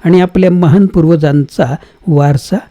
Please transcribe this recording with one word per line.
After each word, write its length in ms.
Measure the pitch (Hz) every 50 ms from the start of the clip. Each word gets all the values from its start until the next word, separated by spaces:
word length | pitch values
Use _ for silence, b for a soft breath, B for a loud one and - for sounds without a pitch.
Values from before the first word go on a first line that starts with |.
| -
आणि 180 | 165 175 185
आपल्या 300 | 180 180 - 180 185 185
महान 340 | 180 180 175 160 147 196 196
पूर्वजांचा 880 | 190 - 180 160 156 170 156 151 151 139 147 143 139 - - 170 123 131 - b b b b b -
वारसा 500 | 156 143 143 143 143 135 - - 190 220 - _